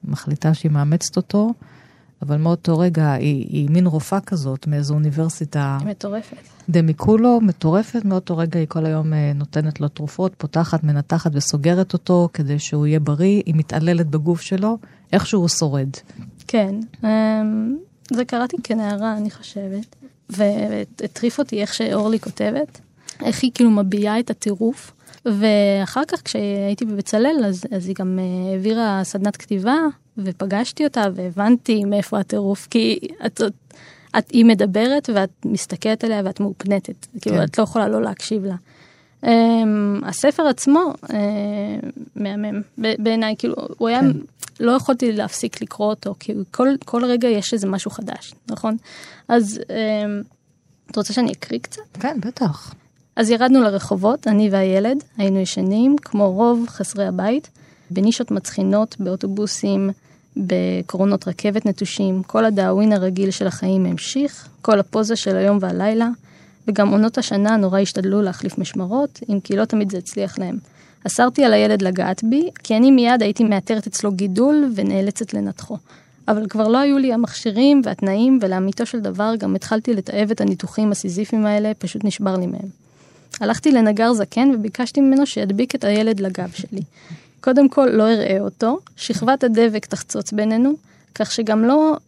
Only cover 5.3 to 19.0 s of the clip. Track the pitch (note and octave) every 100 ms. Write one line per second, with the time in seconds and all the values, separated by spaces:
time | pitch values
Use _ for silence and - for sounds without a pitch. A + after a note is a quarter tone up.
5.3 | - D3+ D3 C#3 C#3 E3+ G3+ G3+ G#3 A3
6.3 | - - - - E3+ D#3+ D3+ - A3 A#3+
7.3 | A#3+ A3 F3 D#3 F3+ A3 A#3+ G#3 F#3 F#3
8.3 | E3 E3 E3+ D#3 E3 D#3+ D#3 D#3 D#3 D3
9.3 | C#3+ C#3+ D3+ D#3 D3+ D3 - D3+ - F#3
10.3 | F#3+ D3+ D#3+ E3 E3 D#3 D3 C#3+ E3 E3
11.3 | C#3+ C#3+ D3 C#3+ F3 F#3 F3 - F3+ F3
12.3 | - C#3+ D3 - D3+ D3 D#3 D3 D3 F#3
13.3 | G3+ - D#3+ D3+ - D#3 E3+ E3 D3+ D3+
14.3 | E3+ - F#3+ G#3 A3+ - - _ F#3+ -
15.3 | G#3 E3+ - D#3+ C#3 C3+ C3+ _ - -
16.3 | - - A#3 G3 G3+ A3+ - A3 A3 A3
17.3 | A3 A3 G#3+ A3 C#4+ F#4+ _ - A#3 B3
18.3 | A#3+ B3 F4 A#3+ A3+ G#3 G3+